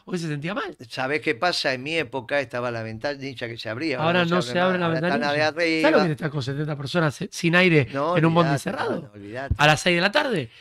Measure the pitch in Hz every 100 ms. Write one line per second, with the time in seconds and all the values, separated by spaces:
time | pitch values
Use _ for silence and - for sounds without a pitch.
0 | - 180 165 147 160 220 415 - 120 -
1 | 131 151 156 127 180 165 147 131 139 165
2 | 135 135 113 143 123 123 123 117 110 110
3 | 143 143 135 120 120 113 110 113 160 127
4 | 160 180 170 175 123 170 185 180 170 165
5 | 165 - 147 147 151 147 170 160 214 320
6 | - 151 156 147 127 139 151 143 139 180
7 | 160 - 190 - 170 175 185 156 123 139
8 | 151 175 165 165 160 139 - - 466 175
9 | - 104 101 120 135 - 147 151 185 170
10 | 190 294 294 196 120 -